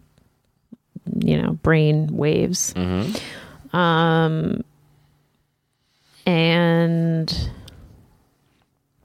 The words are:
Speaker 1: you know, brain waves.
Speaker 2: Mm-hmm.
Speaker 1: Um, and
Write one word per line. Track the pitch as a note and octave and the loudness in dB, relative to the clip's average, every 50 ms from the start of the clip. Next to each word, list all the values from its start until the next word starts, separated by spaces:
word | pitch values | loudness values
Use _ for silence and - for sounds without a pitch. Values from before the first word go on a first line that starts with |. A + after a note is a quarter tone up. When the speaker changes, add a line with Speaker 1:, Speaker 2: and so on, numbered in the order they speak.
| _ _ _ _ _ _ _ _ _ _ _ _ _ _ - _ _ _ _ - _ - - - | _ _ _ _ _ _ _ _ _ _ _ _ _ _ -20 _ _ _ _ -14 _ -6 -4 -2
Speaker 1:
you | - - D#3 D3+ | 0 0 0 0
know, | - - D#3+ | 0 -2 -4
brain | D#3+ - D#3+ D#3+ D#3 D3+ D3+ D3+ D3+ D#3 D3+ E3 | -2 0 2 2 4 4 4 2 2 0 -2 -2
waves. | E3+ D3 D3+ D#3 E3+ E3+ F3 F3+ - - - - | -2 0 0 0 0 0 0 -2 -4 -6 -6 -4
Speaker 2:
Mm-hmm. | F3+ F3+ - F#3 F#3 A2 F3 A3 A3 - - - - - - - - - - - | -4 -2 -2 -2 -2 -2 -4 -6 -8 -10 -12 -16 -18 -18 -20 -20 -20 -16 -6 -2
Speaker 1:
Um, | F3+ F3 E3+ E3 D#3+ E3+ E3 D#3+ E3 D#3+ D#3+ D#3+ D#3+ D#3+ - - - - _ _ _ _ _ _ _ _ _ _ _ _ _ _ _ _ _ _ _ _ _ _ _ _ _ _ _ _ _ _ - - | 0 0 2 2 2 2 2 2 2 2 0 0 -2 -2 -4 -4 -4 -8 _ _ _ _ _ _ _ _ _ _ _ _ _ _ _ _ _ _ _ _ _ _ _ _ _ _ _ _ _ _ -6 -2
and | F3+ F3 E3 E3 E3+ E3+ E3+ E3+ E3+ E3 E3+ E3+ E3 E3 E3 E3 E3 E3 D#3+ D#3+ - - - - - - - - - - - - - - - _ _ _ _ _ _ _ _ _ _ _ _ _ _ _ _ _ _ _ _ | 0 2 4 4 4 4 4 4 4 4 4 2 2 2 2 2 0 0 0 -2 -2 -4 -4 -4 -6 -6 -10 -18 -20 -20 -20 -20 -20 -20 -20 _ _ _ _ _ _ _ _ _ _ _ _ _ _ _ _ _ _ _ _